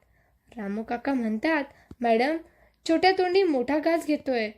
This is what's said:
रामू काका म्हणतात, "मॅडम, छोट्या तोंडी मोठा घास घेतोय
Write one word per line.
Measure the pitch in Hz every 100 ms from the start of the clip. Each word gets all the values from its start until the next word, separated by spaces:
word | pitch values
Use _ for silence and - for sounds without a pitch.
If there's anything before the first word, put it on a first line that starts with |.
| _ _ _ _ _ 233
रामू | 196 208
काका | 220 240 277
म्हणतात, | 269 220 220 311 311 277 - - -
"मॅडम, | 233 226 262 330 - _ _ _ -
छोट्या | 320 370
तोंडी | 381 359 381
मोठा | 370 262 247 302
घास | 330 330 311
घेतोय | 294 285 240 214